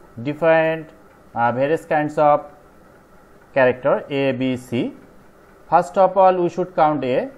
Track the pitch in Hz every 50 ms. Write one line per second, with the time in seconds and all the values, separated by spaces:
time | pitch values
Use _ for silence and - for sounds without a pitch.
0 | - - - 113 117 143 147 147 165 165 160 160 160 160 160 160 151 - - -
1 | - - _ _ _ - - 113 117 120 117 127 139 143 165 156 - - 165 151
2 | 151 151 151 156 151 147 147 147 - - - - _ - _ - - - - -
3 | _ _ _ - _ _ - - _ _ - 139 127 127 123 - - 143 185 214
4 | - - 147 139 139 135 127 120 131 131 127 123 123 - - 160 165 277 - -
5 | - - - - - - _ _ _ _ - _ _ - 160 175 175 180 - 202
6 | 190 180 185 196 190 185 185 180 175 170 - 180 175 180 - - 156 156 151 139
7 | 131 123 127 202 233 269 -